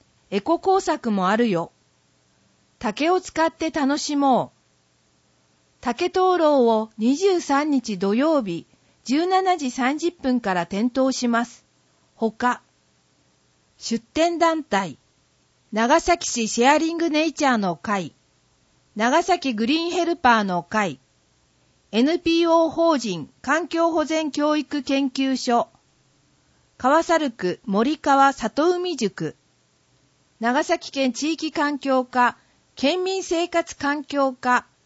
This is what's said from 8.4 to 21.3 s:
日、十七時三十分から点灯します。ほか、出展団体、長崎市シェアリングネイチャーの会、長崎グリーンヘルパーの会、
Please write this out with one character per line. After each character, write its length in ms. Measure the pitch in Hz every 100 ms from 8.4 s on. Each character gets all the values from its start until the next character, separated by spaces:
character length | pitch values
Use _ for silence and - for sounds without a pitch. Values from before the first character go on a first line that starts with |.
日、 260 | 202 170 - _ _ _ -
十 160 | 277
七 320 | 349 381 381 359
時 140 | 277
三 260 | 247 254 302
十 140 | 339
分 280 | - 269 254
か 140 | 208
ら 140 | 180 170
点 240 | 196 240
灯 220 | 269 262
し 160 | 254 247
ま 180 | 233 240
す。 180 | - _ _ _ _ _
ほ 160 | _ 226
か、 300 | 220 247 240 _ _ _ _ _ _ _ _ _ _ _ _
出 260 | - 233
展 340 | - 302 339 339
団 240 | 330 320
体、 360 | 285 196 185 123 _ _ _ _ _ _ _
長 300 | 214 233 320
崎 280 | 339 339 -
市 160 | - 220
シ 180 | -
ェ 80 | 247
ア 40 | 302
リ 160 | 320
ン 60 | 330
グ 100 | 339
ネ 200 | 302 320
イ 40 |
チ 140 | - 285
ャ 80 |
ー 20 | 233
の 180 | 196
会、 400 | 165 - 202 165 _ _ _ _ _ _ _ _ -
長 260 | 233 302
崎 320 | 349 349 285
グ 100 | 214
リ 140 | 226 320
ー 80 | 339
ン 40 |
ヘ 120 | 359
ル 120 | 339 339
パ 240 | 247 226
ー 20 |
の 200 | 202 180
会、 380 | 160 220 202 131 _ _ _